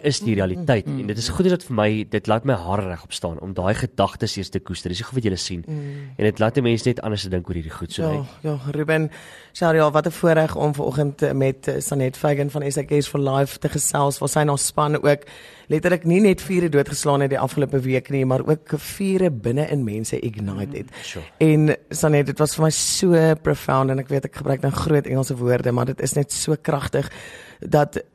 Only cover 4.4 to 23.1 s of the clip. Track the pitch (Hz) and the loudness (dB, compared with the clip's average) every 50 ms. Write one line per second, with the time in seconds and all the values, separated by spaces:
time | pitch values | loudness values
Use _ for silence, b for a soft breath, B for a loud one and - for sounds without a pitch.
4.4 | 92 - - 92 - - 90 - - 90 90 95 117 - 127 131 113 104 92 87 | -6 -6 -6 -6 -6 -6 -8 -8 -8 -6 -6 -8 -8 -6 -4 -2 -2 0 -2 -2
5.4 | - - 92 85 82 - 156 147 143 143 143 143 B B B - 104 107 - - | -4 -6 -8 -8 -8 -8 -8 -8 -8 -10 -10 -12 B B B 0 0 0 2 2
6.4 | 110 113 123 143 123 117 117 110 - 123 117 - - 110 107 101 95 95 92 90 | 0 0 2 2 2 2 2 2 2 0 -2 -2 -2 -4 -4 -4 -4 -4 -4 -4
7.4 | 85 - 87 85 78 80 - - 87 85 - - 85 160 151 147 135 - - - | -4 -4 -6 -6 -6 -8 -10 -10 -10 -8 -6 -4 -2 -2 -2 -4 -6 -8 -12 -10
8.4 | - 156 147 139 127 143 143 147 151 151 160 156 156 151 B B B B B B | -6 -6 -6 -6 -6 -6 -4 -2 0 0 0 0 0 -2 B B B B B B
9.4 | B B - - 180 165 160 160 156 151 139 156 151 170 - - - 170 160 156 | B B -6 0 2 2 4 4 4 4 2 2 0 0 -2 0 2 4 4 4
10.4 | 160 156 - - 147 151 143 143 143 - 131 147 147 143 139 - 151 139 135 135 | 4 2 0 0 0 0 0 0 -2 -2 0 0 0 -2 -2 -2 -2 0 2 2
11.4 | 135 135 135 135 - - 135 139 139 - 147 139 131 127 131 - - 151 147 139 | 2 0 0 -2 -4 -4 -4 -4 -4 -4 -2 0 0 -2 -2 -2 0 0 0 0
12.4 | 143 143 - 151 143 143 139 151 139 151 151 147 139 - - 147 139 139 135 139 | -2 -2 -4 -4 -4 -4 -2 -4 -2 0 2 0 0 0 -2 -2 0 0 2 2
13.4 | 139 135 - - - 147 - 151 - - - 143 143 143 139 - 143 139 - 156 | 0 0 -2 -4 -4 -4 -2 -2 -2 0 0 2 0 0 0 -2 -2 0 2 2
14.4 | 151 151 143 139 - - - - 151 147 151 - - 147 143 147 - B B B | 2 2 2 0 -2 -2 0 0 0 2 0 2 4 4 2 2 0 B B B
15.4 | B B B B B - 151 160 165 175 180 165 170 165 170 190 214 196 185 - | B B B B B -2 0 2 2 2 2 2 2 4 4 6 6 6 4 2
16.4 | - - 190 175 175 165 143 143 139 - 143 - - 151 143 139 139 135 139 - | 0 0 0 2 2 4 4 2 2 2 -2 -2 0 2 2 2 2 2 0 0
17.4 | - 131 - 151 139 123 143 135 127 131 131 127 123 - 143 135 131 131 127 131 | -2 -2 0 0 0 0 0 0 0 0 0 0 0 0 0 0 2 2 2 2
18.4 | - - 156 151 - - - 143 - - - - 196 196 190 185 185 175 139 113 | 2 2 0 0 -2 -4 -6 -6 -6 -8 -6 -4 0 0 2 2 2 2 0 0
19.4 | 98 117 120 143 156 - 151 143 123 107 104 110 113 - - - - 123 107 104 | -2 -2 0 0 0 0 -2 -2 -2 -2 -4 -4 -4 -4 -4 -4 -4 -4 -6 -6
20.4 | 107 98 98 98 101 143 - - - - - - - - - 87 78 - - - | -6 -6 -4 -4 -6 -6 -8 -10 -12 -12 -14 -16 -14 -12 -12 -12 -12 -10 -2 2
21.4 | 156 160 151 151 151 151 - - _ - 151 151 - 156 151 143 143 139 139 - | 4 6 6 6 6 4 2 0 _ -8 -4 0 2 4 4 4 2 0 0 0
22.4 | 151 147 - - 160 160 151 - - - - - 202 185 | 0 0 2 2 2 2 2 0 -2 -2 0 2 4 4